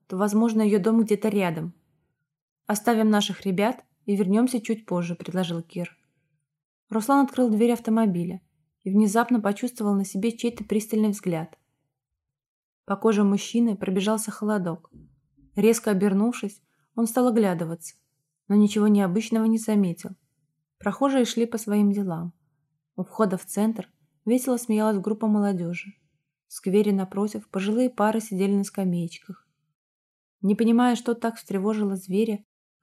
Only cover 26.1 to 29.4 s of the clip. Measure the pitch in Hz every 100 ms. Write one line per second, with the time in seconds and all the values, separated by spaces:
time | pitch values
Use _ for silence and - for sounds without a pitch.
26.1 | _ _ _ _ - 190 202 208 196 190
27.1 | 196 208 208 - 190 196 226 254 247 208
28.1 | 220 220 185 196 202 196 - 190 175 170
29.1 | - - 175